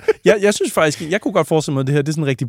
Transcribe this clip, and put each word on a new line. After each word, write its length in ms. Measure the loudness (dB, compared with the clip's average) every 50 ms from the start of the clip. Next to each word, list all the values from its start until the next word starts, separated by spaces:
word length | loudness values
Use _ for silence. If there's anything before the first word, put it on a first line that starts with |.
| 0 -2 0 2 4
jeg, 140 | 2 2 4
jeg 120 | 2 0 0
synes 180 | 0 -2 -2
faktisk, 380 | 0 2 0 0 0 -2 -6 -4
jeg 100 | -4 -4
kunne 120 | -4 -2
godt 160 | 0 0 0 2
forestille 240 | 0 -2 0 -2 -2
mig, 60 | -2
at 60 | -2
det 80 | 0 0
her, 80 | 0
det 60 | 0 -2
er 40 |
sådan 120 | -2 -2 -2
en 40 | -2
rigtig 200 | -2 -2 -4